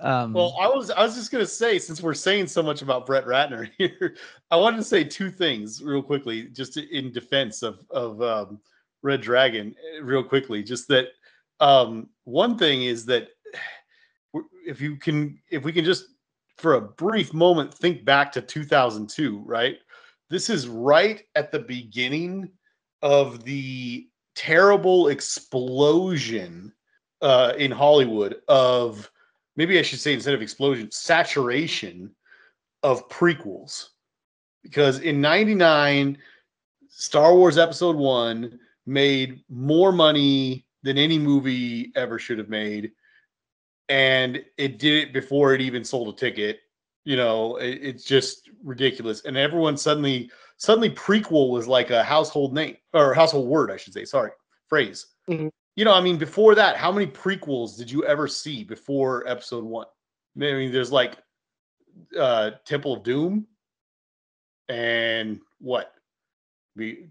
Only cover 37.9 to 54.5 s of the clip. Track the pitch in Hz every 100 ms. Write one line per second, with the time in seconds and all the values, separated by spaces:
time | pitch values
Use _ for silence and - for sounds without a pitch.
37.9 | 156 135 123 117 113 120 117 _ _ -
38.9 | 139 139 135 131 131 - 127 135 160 190
39.9 | 175 156 147 143 135 131 127 _ _ 135
40.9 | 139 156 160 147 143 131 127 120 117 123
41.9 | 139 113 113 - 113 104 107 107 104 110
42.9 | _ _ _ _ _ _ _ _ _ -
43.9 | 139 135 131 127 123 - - 139 107 147
44.9 | 151 143 131 131 139 139 135 131 123 113
45.9 | 127 110 95 123 101 104 107 _ _ _
46.9 | _ 151 127 120 113 113 123 127 131 139
47.9 | 120 - 135 - - _ _ 147 123 131
48.9 | 123 113 107 - 135 147 170 160 143 151
49.9 | 151 139 127 117 - - - - 226 214
50.9 | - - 214 214 156 131 123 113 127 120
51.9 | 117 110 151 156 151 139 143 143 - _
52.9 | 160 143 131 160 147 123 156 107 95 -
53.9 | 98 95 139 107 - _